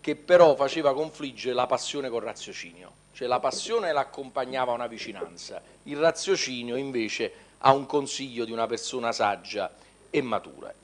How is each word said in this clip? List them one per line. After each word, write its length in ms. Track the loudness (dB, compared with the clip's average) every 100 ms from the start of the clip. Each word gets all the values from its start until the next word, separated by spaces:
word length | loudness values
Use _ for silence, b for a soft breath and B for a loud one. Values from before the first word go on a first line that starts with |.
che 160 | -4 -6
però 380 | 6 10 10 8
faceva 360 | 2 2 2
confliggere 600 | 2 -4 -6 -10 -6 -2
la 120 | 0 0
passione 420 | 0 -2 -6 -4
col 140 | -4
raziocinio. 840 | -6 -10 -12 -12 -14 -16 -20 -20 _
Cioè 160 | -10 -2
la 120 | 0
passione 520 | 0 -4 -2 -2 0
l'accompagnava 800 | 0 -2 -6 -8 -6 -4 -2 -2
a 20 |
una 120 | -2 -4
vicinanza, 760 | -8 -12 -10 -12 -12 -14 -14 -16 B
il 120 | -10 2
raziocinio 800 | 2 2 0 0 0 -6 -4 -4
invece 560 | -2 -2 -2 -2 -4 B B B
a 140 | 6
un 140 | 6 4
consiglio 580 | -2 -2 -6 -8 -6
di 80 | -6
una 140 | -2 -2
persona 460 | -4 -6 -4 -4
saggia 600 | 0 0 0 -6 -6 -6 -8 B B -4
e 100 | -2
matura. 540 | 0 -4 -4 -16 -16 -16